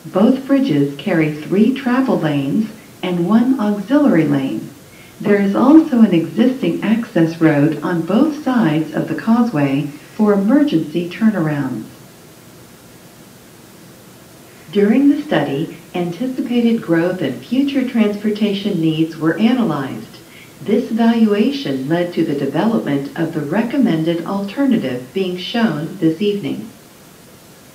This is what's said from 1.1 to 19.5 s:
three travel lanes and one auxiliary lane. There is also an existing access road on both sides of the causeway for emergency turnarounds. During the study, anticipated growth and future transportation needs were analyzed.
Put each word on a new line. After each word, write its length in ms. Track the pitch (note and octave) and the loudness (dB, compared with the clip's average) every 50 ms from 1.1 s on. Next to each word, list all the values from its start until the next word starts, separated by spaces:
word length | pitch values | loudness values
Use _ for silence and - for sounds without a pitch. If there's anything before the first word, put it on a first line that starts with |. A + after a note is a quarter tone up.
| F3+ D#3+ D#3 D3+ D3+ | 0 0 0 0 -2
three 400 | - - - D#3+ G3 A3+ - C4+ | -6 -6 -2 0 2 4 2 2
travel 440 | - - A#3+ B3 C4+ C4 G#3+ F#3 E3 | 0 -2 0 0 0 2 0 0 0
lanes 520 | D#3 D3+ D3 C#3+ C#3 C3+ E3+ G#3+ A3 - - - - - - - - | 0 0 0 0 -2 0 0 -2 -2 -4 -6 -14 -20 -20 -14 -10 -6
and 260 | F#3 F3+ E3+ E3+ F#3 | -4 -2 -2 2 2
one 320 | G#3+ A#3 A#3+ C4 C4 G#3 | 4 4 4 2 2 0
auxiliary 640 | G#3 G#3 G#3 G3+ - - C4+ D4+ D4 B3 F#3 E3 D3+ | 0 -2 -2 -4 -2 0 2 2 4 4 4 4 2
lane. 460 | C#3+ C#3+ C#3 C3+ - - D#4+ - - - - - - - - - - - - | 2 0 0 -2 -2 -4 -6 -8 -12 -14 -20 -20 -20 -20 -20 -20 -20 -16 -6
There 200 | A3 G#3 G3+ G3+ | 0 2 2 2
is 140 | G3+ G3 G3 | 2 2 0
also 460 | G#3+ A3+ C4 D#4 D#4+ D#4+ - B3+ A#3 | 2 4 6 8 8 6 6 4 4
an 140 | A3 F#3+ E3+ | 4 6 4
existing 680 | E3 D3 C#3+ - - A#3+ C4+ B3+ - - E3+ D#3+ - E3 | 2 0 0 0 0 2 2 0 0 -2 -2 -2 -2 0
access 560 | G3+ A3+ A#3 A3+ - - F3+ E3 D#3+ E3 - | 0 0 0 -2 -2 0 0 0 0 2 2
road 440 | E3+ D#3 D3 C#3+ C#3+ D3+ D3+ - - | 2 2 4 4 2 2 0 -2 -4
on 200 | F3+ F3 E3 D#3+ | -4 -2 -2 -2
both 400 | - F#3+ A#3+ D4+ D#4+ D4 - - | 0 2 2 2 2 0 -2 -4
sides 520 | C4 B3+ A#3 E3+ D#3+ D3+ D#3+ D#3 - - | -2 0 2 2 2 2 0 -2 -4 -4
of 140 | - - - | -6 -6 -4
the 60 | D#3+ | -6
causeway 680 | - - A3 A3+ A#3+ A#3 - - D3 C#3 C#3 C3+ C#3 D#3+ D3 - - - - - | -4 -2 0 2 2 2 2 0 0 0 0 0 -2 -2 -4 -8 -14 -18 -12 -4
for 160 | - G#3+ G#3 G3+ | 0 2 2 2
emergency 800 | G3 F#3+ G#3 C4+ D4+ D4 - - D#3+ D#3 - - E3+ F3 - | 2 2 2 4 4 4 2 2 0 -2 -2 -4 -4 -6 -6
turnarounds. 720 | - - A3 A3 G3 - D#3+ D#3 D3+ C#3+ C#3 B2+ A#2 G#2+ - - - - - - - - - - - - - - - - - - - - - - - - - - - - - - - - - - - - - - - - - - - - - - - - - - - - - - - - - - D3+ | -4 0 0 0 2 2 0 -2 -2 -2 -4 -4 -6 -8 -10 -12 -16 -20 -20 -20 -20 -20 -20 -20 -20 -20 -20 -20 -20 -20 -20 -20 -20 -20 -20 -20 -20 -20 -20 -20 -20 -20 -20 -20 -20 -20 -20 -20 -20 -20 -20 -20 -20 -20 -20 -20 -20 -20 -20 -20 -20 -20 -20 -20 -20 -20 -20 -20 -20 -20 -16 -4 0
During 380 | G3+ G3+ G#3+ A#3+ C#4 C#4+ C#4+ | 2 4 4 4 4 6 4
the 120 | D4 - - | 4 2 0
study, 540 | - - D3+ C#3+ C#3 C#3 D3 E3 - - - - - - | -2 0 0 0 0 -2 -4 -6 -6 -10 -14 -16 -10 -6
anticipated 880 | F3+ F3 E3+ F3 - B3 - - - - A3+ A#3+ A#3+ A#3 A#3 A3+ - - | -6 -4 -4 -6 -6 -6 -6 -4 -6 -4 -2 0 2 2 2 2 0 0
growth 380 | - E3 E3 E3+ F#3 F#3 - | 0 0 2 2 0 -2 -2
and 240 | - B2 B2 - - | -4 -4 -6 -8 -8
future 420 | - A#3+ C4+ C#4+ C#4+ C#4 C4+ A#3+ - | -4 -2 0 0 0 0 -2 -2 0
transportation 920 | - A#3 G#3 G#3 G3+ - - G#3+ G#3 - A3 G3+ G3 G3 - G#3 F3+ E3 | 0 0 0 0 0 -2 -4 -4 -2 0 0 -2 -2 -2 -2 -2 -2 0
needs 360 | D#3+ D#3+ D#3 D#3 D#3+ D#3+ - | 0 0 0 0 -2 -2 -4
were 220 | - D3+ D#3+ E3 - | -2 -2 -2 0 2
analyzed. 720 | G#3+ A#3+ | 2 2